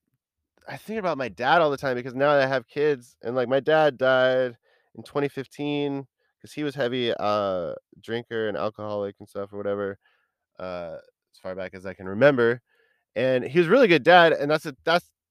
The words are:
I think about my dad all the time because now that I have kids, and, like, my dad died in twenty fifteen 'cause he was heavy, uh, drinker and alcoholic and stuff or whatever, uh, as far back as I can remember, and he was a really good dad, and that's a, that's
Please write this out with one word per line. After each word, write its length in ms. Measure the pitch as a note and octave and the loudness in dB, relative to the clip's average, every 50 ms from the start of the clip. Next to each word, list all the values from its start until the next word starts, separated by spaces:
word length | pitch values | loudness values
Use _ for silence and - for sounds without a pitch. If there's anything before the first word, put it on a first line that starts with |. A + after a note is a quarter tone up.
| _ _ _ _ _ _ _ _ _ _ _ _ _ - | _ _ _ _ _ _ _ _ _ _ _ _ _ -16
I 80 | - | -16
think 220 | C#3 - - G#3+ A3+ | -16 -12 -10 -8 -6
about 180 | F#3+ F3+ D#3 C3+ | -4 -4 -4 -4
my 100 | C3 A#2 | -4 -6
dad 320 | F#2 - A#2+ C3+ D#3+ F3 E3 | -6 -2 0 4 4 4 4
all 80 | D3+ | 2
the 60 | C#3 | 0
time 200 | C3 - C#3 B2+ | -2 -4 -4 -4
because 180 | A#2+ B2 C3 A#2+ | -4 -6 -6 -4
now 200 | C3 C#3 D3 D3 | 0 2 4 4
that 60 | C#3+ C3+ | 4 4
I 40 | C3 | 2
have 200 | C3+ C3 A#2 _ | 0 -2 -4 _
kids, 480 | - D3 D3 D3+ D3 B2 B2 - _ _ - | -4 -2 0 0 0 -2 -6 -14 _ _ -8
and, 120 | A2+ B2 | -6 -2
like, 120 | C3 B2 A#2 | -2 -2 0
my 120 | C3 C#3 | 0 0
dad 380 | B2 D3 D#3 D#3 D#3 D3 C3 G#2+ | 2 2 2 4 4 2 2 0
died 580 | B2+ C3 C3 C3 B2+ B2+ B2+ C3 C3 B2+ A#2 _ _ _ _ _ _ _ _ | 2 2 4 4 4 2 2 2 0 -2 -4 _ _ _ _ _ _ _ _
in 60 | - A2+ | -20 -16
twenty 240 | - - D3 C#3+ C#3 | -10 -6 -4 -4 -4
fifteen 760 | - C#3+ C3 - - - C#3+ D3 D3 D3 C#3+ C#3+ C#3 C#3 C3+ - _ _ _ _ _ _ | -4 -8 -12 -12 -10 -8 -6 -4 -2 -2 -2 -4 -4 -6 -8 -12 _ _ _ _ _ _
'cause 120 | - G#2+ - | -20 -16 -10
he 120 | - D3+ | -8 -6
was 100 | D3 B2+ | -6 -4
heavy, 360 | C#3+ C3 B2 B2 B2+ B2 A#2 G#2 - | -2 -2 -2 -2 -2 -2 -2 -2 -2
uh, 560 | F#2+ G#2 G#2 G#2 G2+ G2 F#2+ F#2 F2 D#2 - - - _ _ - | 0 0 0 0 0 -2 -2 -4 -4 -6 -8 -10 -14 _ _ -20
drinker 480 | G#2 - A2+ A#2+ A#2+ - A#2 A2+ A2 G#2+ | -12 -8 -8 -8 -8 -6 -6 -4 -4 -4
and 80 | G2 | -4
alcoholic 600 | C#2 F2 G#2+ G#2+ - G#2 G#2+ G#2 G#2 G2+ G2+ G2+ - | -4 -4 -6 -6 -8 -10 -8 -6 -6 -6 -8 -8 -12
and 80 | G#2 - | -18 -16
stuff 240 | - G2+ G2+ G2 G2+ | -12 -12 -12 -10 -10
or 40 | G2+ | -8
whatever, 400 | G2+ G2+ G2+ G2+ G2+ G2 G2 - _ _ _ _ _ _ _ _ _ _ _ - | -6 -4 -4 -4 -4 -6 -8 -10 _ _ _ _ _ _ _ _ _ _ _ -14
uh, 400 | F2+ F#2 F2+ F2 F2 E2 D#2+ - - _ _ _ _ _ _ | -12 -10 -10 -10 -12 -12 -14 -16 -18 _ _ _ _ _ _
as 60 | _ | _
far 140 | - F#2+ F#2 | -14 -12 -10
back 180 | F#2 F#2 F#2 - | -10 -10 -12 -12
as 120 | F#2+ F2+ | -14 -14
I 80 | F#2+ F#2 | -14 -14
can 140 | - G2 F#2 | -12 -10 -8
remember, 540 | G2 G#2+ C3 D3 C#3+ B2 A#2+ A#2 A#2+ B2 _ _ _ _ _ _ _ _ _ _ - | 0 4 4 4 4 4 2 2 0 -2 _ _ _ _ _ _ _ _ _ _ -6
and 280 | - B2+ C3 C3 B2+ A#2+ | -4 -2 0 0 -2 -2
he 140 | - C3 E3+ | -2 0 0
was 100 | F3 D#3+ | 2 4
a 20 | |
really 180 | G3+ C4 - F3 | 4 4 4 6
good 160 | E3+ D3+ A#2 | 4 4 6
dad, 280 | D#3+ F3+ F3+ E3+ E3 D3 | 6 8 8 8 6 4
and 180 | - C#3 C#3+ | 2 0 -2
that's 160 | D3+ D#3 - | -2 -2 -4
a, 100 | E3 C3+ - - | -6 -14 -8 -2
that's 260 | E3 E3 F3 - _ _ _ _ _ | 0 0 0 -2 _ _ _ _ _